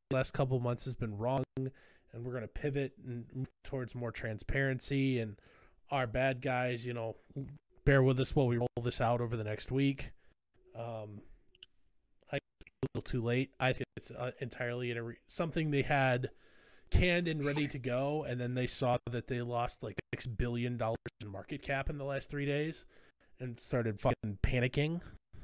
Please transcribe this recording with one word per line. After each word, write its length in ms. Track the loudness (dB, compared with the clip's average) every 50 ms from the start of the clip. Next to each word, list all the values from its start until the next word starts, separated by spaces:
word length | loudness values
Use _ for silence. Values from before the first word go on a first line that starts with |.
| _ 0 0
last 160 | 2 2 0 2
couple 260 | 0 2 2 2 2
months 240 | 2 0 -2 -2 -4
has 100 | -6 -4
been 220 | -4 -4 -4 -2
wrong, 280 | 0 0 2 2 2 0 -2 -2
and 140 | -4 -4 -4 -4 -10 -20 -20 -20 -20 _ _ -12 -10 -8
we're 80 | -6 -4
gonna 160 | -6 -6 -6
pivot 440 | -6 -4 -2 0 0 0 -2 -2 -4 -10 -10
and 200 | -8 -8 -8 -8 -8 -6
move 140 | -6 -6 -6 _ _ -12
towards 300 | -6 -4 -4 -4 -4 -6
more 160 | -6 -6 -6
transparency, 1080 | -6 -4 -4 -6 -6 -4 -2 0 2 2 2 2 0 0 -2 -2 0 0 2 2 2 0
and 180 | 0 -2 -6 -12 -16 -20 -20 -20 -20 -20 _ _ _ -4
our 160 | -2 -2 -2
bad 340 | 0 0 0 2 2 0 0
guys, 460 | -2 -2 0 0 0 0 -2 -4 -4
you 80 | -6 -6
know, 220 | -4 -4 -6 -6 -8 -14 -12 -10 -10 -8 -10 -12 -16 _ _ _ 0 6
bear 180 | 8 8 8 8
with 180 | 8 6 4
us 160 | 2 2 4
while 100 | 4 4
we 100 | 4 4
roll 120 | 2 2 0 0 -2 -2
this 180 | 0 0 2
out 200 | 2 4 4 2
over 160 | 2 0 -2
the 80 | -2 -2
next 280 | -2 -4 -4 -4 0 2
week. 400 | 4 4 4 2 2 -4 -10 -10 -14 -20 -20 _ _ _ _ _ _ _ -18 -12
Um, 460 | -10 -8 -8 -6 -8 -8 -10 -12 -14 -16 -18 -20 -20 _ _ -20 -20 -20 -20 _ _ _ _ _ _ _ _ _ _ _ -6
I 100 | -6 -6
think 40 | -6 _ _ -20
it's 100 | -20 -20 _ -8 -8
a 40 | -6 -6
little 80 | -6 -6
too 200 | -2 -2 0 0
late. 280 | 2 2 2 0 -2 _ 0
I 140 | 0 0 0
think 140 | 0 -4 -8 -10
it's, 140 | -14 -12 -12 -8
uh, 180 | -6 -6 -6 -6 -6
entirely 520 | -8 -8 -6 -6 -4 -4 -4 -4 -4 -4 -4
in 40 |
a 60 | -4 -4
re-, 140 | -8 -8 -12 _
something 440 | -10 -4 -4 -2 -2 0 0 0 2
they 120 | 4 2 4
had 480 | 4 4 4 4 4 4 2 0 -2 -8 -10 -20 -20 -20 -20 -20 -20 -20 -20 -2 4
canned 360 | 6 6 8 6 4 4 2 0
and 160 | 0 0 0
ready 220 | 0 2 2 0 0
to 100 | -2 -4
go, 460 | -4 -2 0 0 0 0 0 -2 -2
and 160 | -2 -2 -2
then 140 | -2 0 0
they 120 | 0 0
saw 320 | 0 0 2 4 4 4 2 2 -2
that 160 | -4 -4 -2 -2
they 140 | -2 -2 -2
lost, 400 | -2 0 0 0 -2 -4 -6 -8
like, 120 | -8 -6 -8 -8 -6 -6
six 140 | -6 -6
billion 500 | -2 0 2 2 2 2 0 0 0 0
dollars 200 | 0 0 0 -2 -2 -4 -8 -10 -10 -10
in 60 | -10
market 340 | -10 -10 -8 -8 -8 -8 -4
cap 260 | -2 -2 -2 -2 -2
in 100 | -4 -4
the 60 | -4
last 240 | -4 -4 -4 -4 -4
three 180 | -4 -2 0
days 380 | 0 0 0 0 -2 -4 -8 -12 -20 -20 -20 -20 -20 _ _ _ -20 -12 -10
and 180 | -8 -8 -8
started 440 | -8 -6 -2 0 0 2 0 0 2
fucking 380 | 2 2 2 2 0 -6 -4 0 2
panicking 580 | 2 4 4 2 2 2 2 0 0 0 -4 -6 -10 -18 -20 _ _ -18 -16